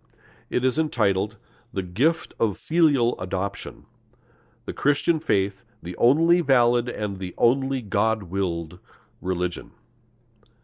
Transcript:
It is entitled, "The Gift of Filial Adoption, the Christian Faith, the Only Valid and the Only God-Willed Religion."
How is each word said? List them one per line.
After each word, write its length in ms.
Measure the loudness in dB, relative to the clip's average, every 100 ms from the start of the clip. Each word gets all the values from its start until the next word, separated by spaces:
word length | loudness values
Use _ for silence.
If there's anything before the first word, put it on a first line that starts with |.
| _ _ _ _ -6
It 120 | -2
is 160 | 0 0
entitled, 600 | -2 2 2 2 -2 -8 _ _ _
"The 100 | -6
Gift 520 | -4 0 2 0 -6 -2
of 200 | -2 -2
Filial 600 | -4 2 4 4 0 -2
Adoption, 680 | -4 -2 -2 -6 -10 -12 -16 _ _ _ _ _ _ _ -10
the 80 |
Christian 440 | -2 0 0 0 -2
Faith, 440 | 0 0 0 -6 _ _
the 140 | -10 2
Only 460 | 2 4 4 2
Valid 440 | 4 2 4 0 -2
and 320 | -4 -6 -4
the 160 | -6 2
Only 420 | 2 2 -2 -4
God-Willed 960 | -2 0 0 -2 -4 -2 -2 -2 -6 -12 _ -20 _ _
Religion." 480 | -4 -2 -2 -4 -12 -18 _ _ _ _ _ _ _ _